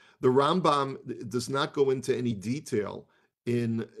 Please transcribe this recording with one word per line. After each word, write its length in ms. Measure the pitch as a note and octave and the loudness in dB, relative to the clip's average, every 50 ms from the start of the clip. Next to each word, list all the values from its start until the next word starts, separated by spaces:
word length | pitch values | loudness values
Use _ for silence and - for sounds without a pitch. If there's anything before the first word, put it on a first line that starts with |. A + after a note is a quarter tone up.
| _ _ _ _ | _ _ _ _
The 80 | - C3 | 2 4
Rambam 1040 | B2+ C3+ C#3 D3 E3 F#3 D#3+ E3 D3 C#3+ C#3 C3+ C3 - - B2 B2 F2 - A2 | 6 6 4 4 4 2 2 2 2 2 2 -2 -4 -8 -10 -10 -10 -10 -8 -6
does 180 | G2 B2 A#2 B2 | -4 -4 -4 -2
not 240 | C3+ C#3 D3 D3 | -2 -2 -2 -2
go 180 | - D3+ C#3 C3+ | 0 2 2 2
into 240 | C3 C3+ - - B2+ | 2 0 0 0 -2
any 200 | A2 B2 A#2+ A2+ | 0 0 -2 -4
detail 760 | G2 F#2 A2 B2 D3+ D#3 - - G#2+ G2+ G2 F#2+ F#2+ - _ _ _ _ _ _ _ - | -4 -4 -6 -6 -6 -6 -4 -2 -2 -2 -4 -6 -12 -14 _ _ _ _ _ _ _ -6
in 420 | - A#2+ A#2+ A#2+ A2+ A2+ A2+ A2+ - - - | -4 -2 -2 0 -2 -2 -4 -4 -6 -8 -10